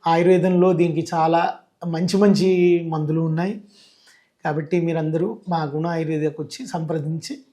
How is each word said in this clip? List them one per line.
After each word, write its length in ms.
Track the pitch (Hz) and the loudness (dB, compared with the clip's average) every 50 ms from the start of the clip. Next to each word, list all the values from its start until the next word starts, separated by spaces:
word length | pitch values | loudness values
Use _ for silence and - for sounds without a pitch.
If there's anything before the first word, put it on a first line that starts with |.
| _ | _
ఆయుర్వేదంలో 640 | 170 165 170 175 180 185 180 165 185 180 175 180 190 | 2 2 4 6 4 4 4 4 2 4 4 4 4
దీనికి 340 | 185 160 175 170 151 156 160 - 175 | 4 2 2 0 0 -2 -4 -4 0
చాలా 440 | 165 160 165 165 170 170 - - - _ _ _ _ - | 0 2 2 2 2 2 0 -4 -6 _ _ _ _ -8
మంచి 300 | 175 165 160 180 175 - | -6 -4 -2 -2 0 2
మంచి 680 | 196 208 208 196 147 180 185 185 180 180 175 175 170 170 165 | 4 4 4 4 4 4 2 2 4 4 4 4 2 0 -2
మందులు 320 | 160 156 151 151 156 165 | -4 -4 -2 -2 0 0
ఉన్నాయి. 400 | 165 160 156 160 175 190 220 226 - _ _ _ _ _ _ _ _ _ _ _ _ _ _ _ _ | 0 0 -2 -2 -2 -4 -6 -10 -14 _ _ _ _ _ _ _ _ _ _ _ _ _ _ _ _
కాబట్టి 360 | 156 147 156 151 - 185 175 | -6 -4 -4 -4 -2 -2 -2
మీరందరూ 600 | 165 170 165 165 156 160 160 165 170 214 226 - _ 185 | 0 0 -2 -2 -2 -2 -2 -2 -2 -4 -6 -10 _ -4
మా 140 | 175 165 | -4 -4
గుణ 240 | 156 147 139 156 160 | -4 -4 -4 -4 -4
ఆయుర్వేదకు 560 | 170 170 165 160 156 160 151 151 151 151 - | -2 -2 -4 -4 -2 -2 -2 -2 -4 -4 -6
వచ్చి 240 | 151 147 - - 262 | -12 -12 -12 -14 -14
సంప్రదించి 720 | - - 170 165 156 165 160 143 156 160 165 - - 285 285 - _ | -8 -8 -6 -6 -4 -4 -4 -4 -6 -6 -8 -8 -10 -14 -14 -16 _